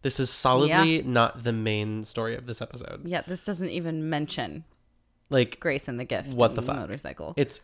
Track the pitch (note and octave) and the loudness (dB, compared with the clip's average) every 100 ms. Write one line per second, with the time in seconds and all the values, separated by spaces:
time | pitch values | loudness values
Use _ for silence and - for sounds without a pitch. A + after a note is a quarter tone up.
0 | C3+ - B2+ - C3+ B2+ D3+ E3+ D#3+ D#3+ | -2 0 0 2 4 6 6 6 6 4
1 | C3 A#2+ A#2 A#2+ A#2+ A2+ A2 G#2+ G#2+ A2 | 2 4 4 2 -2 0 0 0 -2 -4
2 | A2 - A2+ A#2+ B2 A#2 A#2 B2 - - | -6 -4 -4 -6 -8 -10 -10 -12 -12 -12
3 | E3+ F3 - F3+ - F3+ F#3 F3 E3 D#3+ | -6 -6 -6 -6 -4 -4 -4 -4 -4 -4
4 | D#3 D3+ D3+ - A2 G#2 - _ _ _ | -2 -2 -2 -4 -6 -8 -16 _ _ _
5 | _ _ _ C3+ B2 - E3+ C3+ - A#2+ | _ _ _ 2 2 0 -2 -2 -4 -8
6 | B2+ G2+ C#3 B2 A#2 - A#2+ - F2+ G2 | -4 -4 -4 4 4 4 -4 -4 -6 -8
7 | - - D#2 E3 C#3 - | -10 -10 -6 0 -2 -2